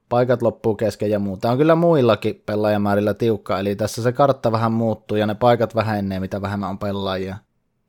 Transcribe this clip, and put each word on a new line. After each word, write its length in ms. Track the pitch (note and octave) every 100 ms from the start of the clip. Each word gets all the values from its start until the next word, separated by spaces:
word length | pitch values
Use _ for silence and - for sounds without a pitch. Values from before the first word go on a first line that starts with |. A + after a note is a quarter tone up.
| -
Paikat 340 | A#2+ B2+ A#2
loppuu 320 | A2+ - A#2
kesken 360 | G2+ G#2+ - G#2
ja 80 | G#2
muuta. 220 | G2+ F#2
Tää 100 | A#2
on 80 | B2+
kyllä 160 | D#3+
muillakin 680 | E3 E3+ D#3 A#2 G#2 G#2+ - -
pelaajamäärillä 680 | G#2 G#2+ G#2 G#2 G2+ G#2
tiukka. 440 | G2+ A#2 G2+ - F#2
Eli 180 | G2+ G2+
tässä 260 | G#2+ -
se 100 | B2
kartta 400 | B2 C#3+ C3+ A#2
vähän 200 | A2 A2+
muuttuu 440 | A2+ A2+ G#2+ - G#2+
ja 100 | G#2+
ne 80 |
paikat 400 | G#2 B2 A#2 A2
vähenee, 460 | A2 G#2+ G#2 G2 F#2
mitä 220 | F#2+ G2+
vähemmän 280 | G2 G2+ F#2+
on 80 | G2
pelaajia. 580 | G#2 G2 F#2+ F#2 F#2+ F#2+ _ _ _ _